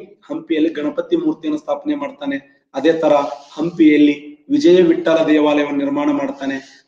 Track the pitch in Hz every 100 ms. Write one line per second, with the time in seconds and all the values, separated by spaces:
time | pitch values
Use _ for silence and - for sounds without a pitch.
0 | - _ - 160 - 156 160 151 147 -
1 | - 170 156 - 156 151 - 143 302 -
2 | - - 139 139 _ _ _ 135 156 160
3 | 156 143 123 - - 156 170 170 156 147
4 | 147 147 - - - 277 160 180 170 -
5 | 165 160 151 151 147 147 143 139 139 143
6 | 147 139 135 - 135 135 - _